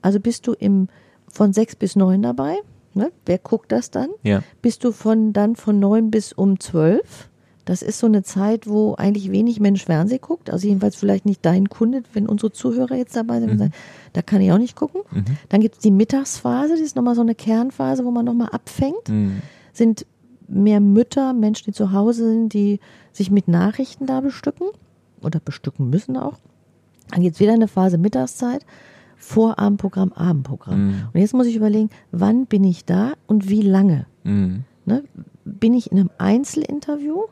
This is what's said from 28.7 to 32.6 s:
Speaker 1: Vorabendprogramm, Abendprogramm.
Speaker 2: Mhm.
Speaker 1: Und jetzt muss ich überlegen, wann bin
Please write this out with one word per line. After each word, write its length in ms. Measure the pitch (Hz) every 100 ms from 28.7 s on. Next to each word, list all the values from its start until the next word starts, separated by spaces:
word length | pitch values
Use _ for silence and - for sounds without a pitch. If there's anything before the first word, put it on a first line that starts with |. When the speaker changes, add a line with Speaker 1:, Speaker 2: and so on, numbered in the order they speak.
| - - - _ _
Speaker 1:
Vorabendprogramm, 1000 | - 220 226 - 208 202 196 190 190
Abendprogramm. 720 | - 170 156 135 135 - 98 101
Speaker 2:
Mhm. 60 | 98 107
Speaker 1:
Und 80 | 165
jetzt 140 | 208
muss 140 | 254 240
ich 80 | 226
überlegen, 340 | 214 214 220 - _
wann 340 | 175 196 233 262
bin 180 | 202